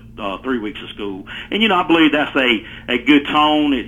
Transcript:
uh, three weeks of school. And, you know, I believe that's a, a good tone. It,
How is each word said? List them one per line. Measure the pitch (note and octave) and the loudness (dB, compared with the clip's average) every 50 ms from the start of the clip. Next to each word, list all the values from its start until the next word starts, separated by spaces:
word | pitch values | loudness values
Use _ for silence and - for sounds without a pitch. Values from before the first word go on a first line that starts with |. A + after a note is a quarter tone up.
| - - - | -16 -18 -14
uh, | A2 G#2+ G2 F#2 F2+ | -10 -8 -8 -8 -6
three | B2 C3 C3 A#2 | -4 -4 -4 -4
weeks | G#2 G#2 - - | -4 -8 -10 -12
of | - - | -14 -14
school. | - - G#2 G2+ F#2+ F#2+ - - - - - - | -12 -10 -10 -10 -10 -10 -12 -14 -14 -14 -8 -6
And, | G3 G3+ | -2 0
you | A3+ A3 | 2 2
know, | F#3 | 2
I | F3+ F3 | 2 2
believe | - E3 E3 D#3+ D3 | 2 4 4 4 4
that's | D3+ D3+ C#3 - - | 2 0 0 0 0
a, | C#3+ B2+ B2 A#2 G2+ - - - - - - | 0 2 2 2 0 -2 -8 -16 -12 -6 -4
a | A#2+ | -4
good | A#2+ A#2 C3+ D3+ C#3 C#3 | -2 2 4 4 4 4
tone. | C#3+ D3 D3+ D3+ D3+ D3+ D3+ D3+ D3 C3+ | 2 2 2 4 4 4 2 2 2 0
It, | A#2+ G#2 | 0 -2